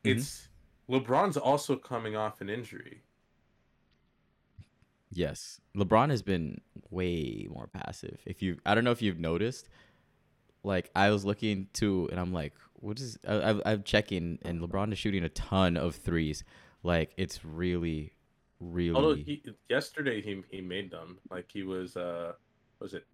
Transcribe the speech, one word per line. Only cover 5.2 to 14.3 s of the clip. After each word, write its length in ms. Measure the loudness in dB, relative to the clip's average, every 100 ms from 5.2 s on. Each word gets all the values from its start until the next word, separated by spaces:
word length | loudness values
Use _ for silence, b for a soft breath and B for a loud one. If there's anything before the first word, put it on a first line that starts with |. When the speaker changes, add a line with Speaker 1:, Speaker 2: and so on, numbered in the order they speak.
| -2 -2 -14 -18 _ -2
Speaker 1:
LeBron 340 | 4 6 6
has 120 | 2
been 380 | 0 0 0 -8 _ -20 _
way 560 | -2 0 0 -2 -6 -8
more 160 | -10 -10
passive. 540 | -10 -10 -10 -12 -12 -12
If 160 | -4
you, 160 | -2 -2 2
I 80 |
don't 100 | 4
know 60 | 4
if 120 | 2
you've 160 | 0 0
noticed, 500 | 0 0 0 -4 -18 b b b b b _ _ _ _
like, 280 | 0 0 2
I 160 | 6 6
was 140 | 6
looking 440 | 2 0 0 -2 -4
too, 360 | 0 2 2 0
and 100 | -2
I'm 120 | -2
like, 200 | -2 -4 -10 -20
"What 240 | -12 -10 -8
is," 180 | -8 -10 -2
I, 80 | 2 4
I, 200 | 2 2
I'm 120 | 0
checking, 540 | 2 2 2 -2 -2